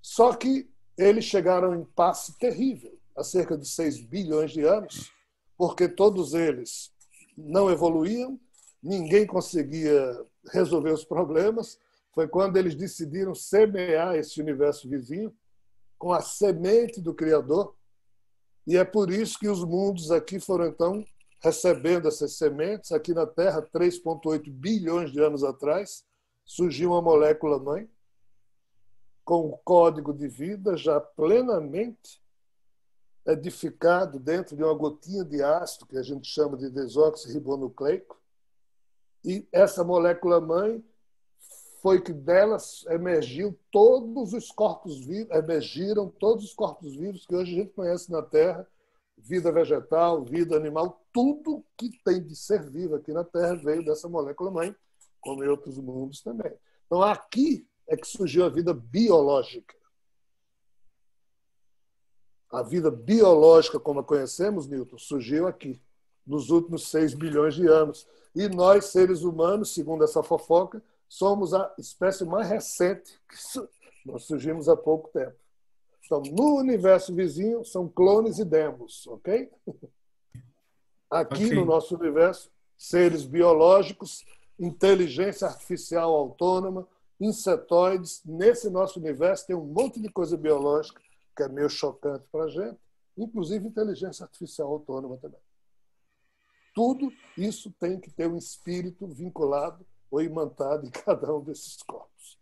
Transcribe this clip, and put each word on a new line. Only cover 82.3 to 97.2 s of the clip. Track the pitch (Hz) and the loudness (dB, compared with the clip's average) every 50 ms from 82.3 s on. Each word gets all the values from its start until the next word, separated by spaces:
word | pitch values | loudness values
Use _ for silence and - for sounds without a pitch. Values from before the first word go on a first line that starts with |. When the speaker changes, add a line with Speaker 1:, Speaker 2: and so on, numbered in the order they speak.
| 190 - - _ _ _ _ _ _ | 4 -4 -14 _ _ _ _ _ _
Speaker 1:
seres | _ - - - 175 180 170 160 156 139 | _ -10 0 2 4 4 4 2 0 -6
biológicos, | 127 139 170 170 175 165 156 160 175 190 202 185 202 - _ 208 - - - - - - _ _ - - - | -4 0 4 6 6 8 8 8 8 8 8 6 2 -6 _ -14 -16 -16 -18 -20 -20 -20 _ _ -20 -12 -8
inteligência | 175 175 147 - - 196 196 185 180 156 123 147 190 202 196 - 202 | -8 -8 -2 2 4 6 6 6 4 -2 -2 -2 -2 -4 -2 -4 -6
artificial | 160 - - - - 180 - - - 165 170 165 165 160 | -6 -6 -8 -10 -10 -10 -10 -8 -4 -4 -2 0 2 2
autônoma, | 151 139 123 127 _ 175 180 185 185 190 190 185 185 185 _ _ _ _ _ _ _ | 2 0 -2 -4 _ 0 0 0 0 -2 -4 -8 -10 -12 _ _ _ _ _ _ _
insetóides. | 196 220 208 - - 196 175 160 - - 175 170 180 185 190 185 175 165 - - _ | -4 -4 -4 -2 0 0 0 0 0 2 4 4 4 4 2 -2 -4 -8 -16 -16 _
Nesse | 156 160 165 190 226 240 233 - 208 | -12 -6 4 4 4 4 4 -2 -4
nosso | 180 185 190 190 - 185 | -2 -2 -2 -2 -4 -8
universo | 156 156 139 131 165 180 190 190 - | -6 -6 -4 0 0 0 0 -2 -4
tem | - 185 | -6 -6
um | 170 151 | -6 -6
monte | 143 151 196 262 254 - 240 | -4 -2 -2 -2 -2 -4 -10
de | 214 202 | -12 -8
coisa | _ 185 175 156 170 | _ -6 -4 -4 -4
biológica | 156 151 156 151 139 139 147 147 151 151 - _ _ _ _ _ _ _ _ _ | -2 2 0 2 2 2 0 0 0 -2 -6 _ _ _ _ _ _ _ _ _
que | - 147 | -6 -6
é | 135 | -6
meio | 135 143 147 143 | -2 -2 -2 -2
chocante | - - - 143 - - - 147 139 131 135 _ | -2 -4 -6 -6 -6 -6 -8 -8 -8 -8 -14 _
pra | - 156 160 | -6 -6 -6
gente, | 156 135 165 202 233 220 _ _ _ _ _ _ _ _ | -4 -6 -8 -8 -8 -12 _ _ _ _ _ _ _ _
inclusive | - 220 226 226 214 175 156 208 214 190 | -12 -12 -8 -6 -6 -6 -4 -6 -6 -8
inteligência | 220 220 214 220 208 185 - 185 180 - - 175 | -8 -6 -4 -4 -4 -4 -8 -10 -12 -12 -16 -20
artificial | - _ - 175 143 - - 151 139 | -20 _ -16 -16 -14 -8 -8 -6 -6
autônoma | 151 151 151 - 131 131 135 127 127 | -6 -8 -8 -10 -10 -10 -10 -12 -14
também. | 127 151 156 - _ _ _ _ _ _ _ _ _ _ _ _ _ _ _ _ _ _ _ _ _ _ _ _ _ _ _ _ | -16 -16 -20 -20 _ _ _ _ _ _ _ _ _ _ _ _ _ _ _ _ _ _ _ _ _ _ _ _ _ _ _ _
Tudo | 208 233 254 262 262 277 254 - _ | 0 0 0 0 -2 -4 -8 -8 _